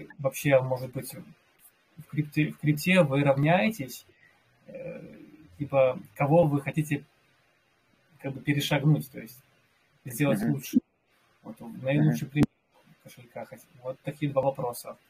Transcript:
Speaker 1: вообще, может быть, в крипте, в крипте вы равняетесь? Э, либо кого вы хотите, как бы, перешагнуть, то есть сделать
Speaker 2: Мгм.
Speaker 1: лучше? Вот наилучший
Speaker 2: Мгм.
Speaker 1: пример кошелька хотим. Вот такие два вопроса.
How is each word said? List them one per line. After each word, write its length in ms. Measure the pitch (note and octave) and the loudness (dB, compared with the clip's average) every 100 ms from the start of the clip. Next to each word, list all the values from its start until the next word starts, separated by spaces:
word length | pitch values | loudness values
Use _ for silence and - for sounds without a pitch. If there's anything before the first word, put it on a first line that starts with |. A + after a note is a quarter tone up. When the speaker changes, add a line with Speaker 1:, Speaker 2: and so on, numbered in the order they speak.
| - - | -14 -6
Speaker 1:
вообще, 420 | C3+ - D3 C3+ | -6 -2 4 4
может 300 | B2+ B2+ C3 | 4 -4 -6
быть, 220 | C#3 - | -10 -10
в 880 | G#2 D#2+ - _ _ - _ _ - - | -14 -18 -20 _ _ -20 _ _ -20 -8
крипте, 420 | C#3+ D3+ D#3 D3+ | -6 -2 -2 -2
в 60 | - | 0
крипте 420 | D3 D3+ F3+ F#3 | -2 0 4 4
вы 200 | D3 C#3 | 4 4
равняетесь? 840 | C#3+ C3+ D3 F3+ A3 A3 B2+ - - _ _ _ _ _ - | 2 4 4 4 2 -2 -8 -14 -20 _ _ _ _ _ -18
Э, 320 | - - - - - - - - - | -14 -12 -12 -16 -20 -20 -20 -18 -12
либо 400 | C#3+ C3+ C3 - - - | 0 4 4 2 -8 -2
кого 280 | C#3 E3+ | 4 6
вы 160 | D3+ C#3+ | 6 2
хотите, 420 | C#3+ D#3 D3 D3 - _ _ _ _ _ _ _ _ _ _ _ | -2 -4 -2 -4 -6 _ _ _ _ _ _ _ _ _ _ _
как 120 | C#3 | -12
бы, 60 | C3 | -6
перешагнуть, 680 | - C#3 - C#3+ D3 D3 - | -2 -2 0 2 4 2 0
то 100 | - | -14
есть 200 | - - _ _ _ _ _ _ C3 | -18 -20 _ _ _ _ _ _ -8
сделать 360 | A#2 C#3+ G2+ | 0 2 2
Speaker 2:
Мгм. 40 | A#2 | 0
Speaker 1:
лучше? 320 | C#3 - - - _ _ _ _ _ | -2 -4 -8 -8 _ _ _ _ _
Вот 140 | - - A#2 A#2 | -20 -18 -16 -8
наилучший 460 | C3 D3 D3+ - D3 | -2 0 2 0 -2
Speaker 2:
Мгм. 20 | |
Speaker 1:
пример 160 | D3 C#3 _ _ _ _ _ | -2 -2 _ _ _ _ _
кошелька 400 | - - A#2 A#2+ - | -20 -20 -18 -16 -16
хотим. 220 | A#2+ - B2 | -20 -20 _
Вот 160 | B2+ C3 | -14 -12
такие 260 | - - D3 | -12 -6 -4
два 100 | C3+ | 0
вопроса. 560 | C3+ C3+ B2 A#2+ A2+ - | 0 -2 -6 -8 -12 -18